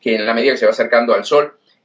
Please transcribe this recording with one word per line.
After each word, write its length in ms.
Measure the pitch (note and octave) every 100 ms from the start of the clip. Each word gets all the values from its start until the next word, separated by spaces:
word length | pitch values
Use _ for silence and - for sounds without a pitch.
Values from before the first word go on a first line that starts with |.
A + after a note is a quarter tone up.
que 140 | A#2
en 100 | A2
la 80 | A2
medida 180 | A#2 C3+
que 60 | B2
se 80 | G#2+
va 40 |
acercando 400 | - A2+ A#2 A#2+
al 100 | G2+
Sol, 300 | - D3 D3 _ _ _